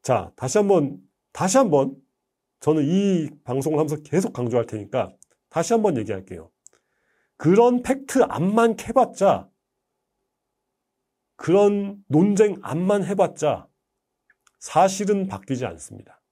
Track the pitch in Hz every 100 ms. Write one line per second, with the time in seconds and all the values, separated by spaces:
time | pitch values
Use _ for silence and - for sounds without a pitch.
0 | - 120 90 _ 127 214 202 185 139 -
1 | _ _ _ - 180 254 233 143 139 -
2 | _ _ _ _ _ _ - 156 143 185
3 | 202 180 147 - - 131 147 151 156 151
4 | - 165 202 - 120 117 113 107 98 131
5 | 92 _ _ _ _ 160 170 233 208 135
6 | 104 95 - 90 82 _ _ _ _ _
7 | _ _ _ _ 151 202 240 247 247 269
8 | - 269 226 - 180 214 233 220 - 262
9 | 233 - 196 107 - _ _ _ _ _
10 | _ _ _ _ _ _ _ _ _ _
11 | _ _ _ _ - 190 202 202 196 202
12 | _ 147 202 202 214 175 - - 185 202
13 | 175 196 185 190 151 98 - _ _ _
14 | _ _ _ _ _ _ - 156 190 190
15 | 202 202 190 196 - 131 117 85 - 101
16 | 101 _ _